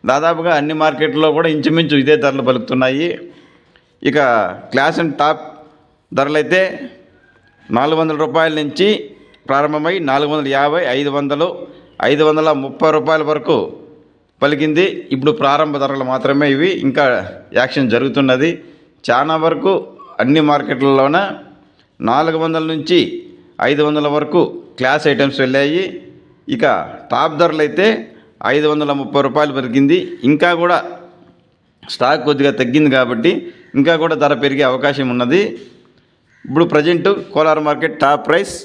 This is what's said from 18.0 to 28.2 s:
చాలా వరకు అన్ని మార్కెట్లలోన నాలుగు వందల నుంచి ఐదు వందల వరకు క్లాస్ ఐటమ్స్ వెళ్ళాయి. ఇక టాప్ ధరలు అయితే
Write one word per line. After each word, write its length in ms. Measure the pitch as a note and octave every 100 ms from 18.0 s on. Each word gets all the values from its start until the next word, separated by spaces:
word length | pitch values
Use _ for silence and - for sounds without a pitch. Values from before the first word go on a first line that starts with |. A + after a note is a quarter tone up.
| C3+ B2 C3+ B2+ D#3 E3+ - - _ _ -
చాలా 280 | A#2+ D3 D#3+ D#3+
వరకు 280 | D#3+ A3+ F#3 - - - -
అన్ని 240 | A#2+ D3+ D3+
మార్కెట్లలోన 680 | D3 B2+ B2+ C#3 C3+ C3+ E3 G3 D#3 - - _ _ _ _ G#2+
నాలుగు 260 | C3 D#3+ D#3+ D#3+
వందల 200 | D#3+ D#3+
నుంచి 260 | D#3+ D3+ F3 G#2+ - - - - _ B2
ఐదు 100 | D3 D3+
వందల 200 | D3+ D3 D3
వరకు 240 | D3 F3 C#3+ - - -
క్లాస్ 260 | B2+ D3 D3+
ఐటమ్స్ 260 | C3+ C#3 C3+
వెళ్ళాయి. 380 | C3 C3+ C#3+ E3 F#3+ - - - _ _ -
ఇక 120 | B2 D3 G2 D2 - -
టాప్ 220 | A#2+ D#3 D3
ధరలు 220 | E3+ D#3
అయితే 220 | D3+ - G#3 A3 - -